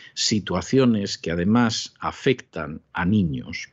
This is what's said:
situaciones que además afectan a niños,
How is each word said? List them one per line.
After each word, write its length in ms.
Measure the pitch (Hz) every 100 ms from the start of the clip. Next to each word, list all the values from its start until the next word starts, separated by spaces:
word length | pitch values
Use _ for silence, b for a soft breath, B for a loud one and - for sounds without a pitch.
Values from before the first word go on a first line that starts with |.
| B
situaciones 1040 | - - 110 - 87 - 131 127 107 98 -
que 140 | 82
además 600 | 85 92 120 117 - - -
afectan 840 | 82 - 139 127 - 85 76 78 _
a 120 | -
niños, 640 | 90 107 85 64 - - -